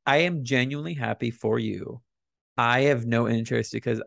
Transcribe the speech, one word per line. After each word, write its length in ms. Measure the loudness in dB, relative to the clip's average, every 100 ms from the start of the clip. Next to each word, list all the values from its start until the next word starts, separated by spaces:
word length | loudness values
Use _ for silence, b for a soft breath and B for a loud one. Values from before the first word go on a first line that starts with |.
| 2
I 120 | 4
am 240 | 4 0
genuinely 500 | 0 2 2 -2 -6
happy 380 | -4 -4 -2 -4
for 280 | -2 -2 0
you. 420 | -2 -6 -8 -14 -18 _ _ _ _ -2
I 240 | 2 4
have 220 | 4 2 0
no 220 | 0 2
interest 420 | 0 0 -2 -2
because 280 | -6 -4 -4